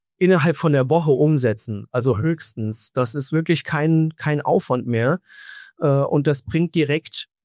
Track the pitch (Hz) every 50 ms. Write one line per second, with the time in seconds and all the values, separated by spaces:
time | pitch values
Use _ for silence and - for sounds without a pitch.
0 | _ _ _ _ 185 180 190 170 139 175 156 - - 165 143 135 127 123 156 170
1 | 160 151 135 127 151 156 156 139 120 113 104 - - - 107 101 110 - - 127
2 | 120 135 117 98 147 160 170 160 - - - 117 110 107 107 - - - - 131
3 | 127 117 - 147 131 - 156 160 165 - 170 147 - - 165 147 151 160 165 160
4 | 160 160 160 - - 156 147 147 - - - 196 - - 127 123 113 120 120 113
5 | 117 131 170 180 - _ - - - - - - - - - - - 143 139 139
6 | 139 - - 151 143 156 143 - - - - 160 175 165 - 165 151 139 147 160
7 | - - - - - - _ _ _